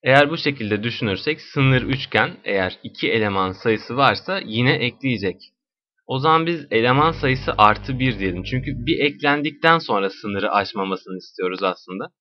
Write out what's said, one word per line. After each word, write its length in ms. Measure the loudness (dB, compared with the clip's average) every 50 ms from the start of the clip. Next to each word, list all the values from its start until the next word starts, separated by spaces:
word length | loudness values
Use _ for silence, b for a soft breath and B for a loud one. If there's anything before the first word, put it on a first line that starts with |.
Eğer 280 | 4 6 6 6 6 4
bu 60 | 0
şekilde 460 | -2 -2 -4 -4 -2 -2 -2 -2 -2
düşünürsek 580 | -2 -4 -4 -2 -2 -2 -2 -2 -2 -6 -6 -6
sınır 420 | -10 -8 -2 2 4 4 4 4
üçgen 540 | 2 0 -4 -4 -4 -2 0 0 0 0 -4 -10 -6
eğer 340 | -4 -2 0 0 -2 -4 -8
iki 300 | -16 -18 -8 -4 -2 0
eleman 400 | 0 2 0 0 0 0 0 0
sayısı 440 | -2 -2 0 0 0 0 -2 -8 -2
varsa 440 | 2 2 2 2 0 -4 -6 -6 -6 -6
yine 280 | -4 -2 0 2 2
ekleyecek. 640 | 2 2 -2 -4 -6 _ -4 -4 -2 -2 -2 -4 -4 -6 -18 _ _ _ _ _ _ _ _ _ _ _ _
O 120 | -6 -6 0
zaman 280 | 2 4 4 4 2
biz 200 | 0 -4 -6 -6 -2
eleman 420 | 0 2 2 4 4 4 2 2
sayısı 420 | 0 0 0 0 0 0 -2 -4 2 4
artı 400 | 6 6 4 2 -2 -6 -4 -2
bir 200 | -2 -2 -2 -2
diyelim. 240 | -4 -4 -4 -4
Çünkü 280 | -6 -4 -4 -4 -4 -4 -8 -6 -2
bir 120 | -2 0 0
eklendikten 800 | 0 -2 -2 0 0 0 0 0 -2 -4 -4 2 4 4 4 4
sonra 320 | 2 0 0 0 0 -2
sınırı 420 | -4 -6 -8 -6 -4 -2 -2 0
aşmamasını 680 | 0 0 0 0 -4 -6 -4 -4 -4 -6 -8 -12 -12 -12
istiyoruz 440 | -12 -16 _ -4 -4 -4 -2 -2
aslında. 480 | -2 -4 -4 -4 -12 -12 -10 -10 -10 -12 _ _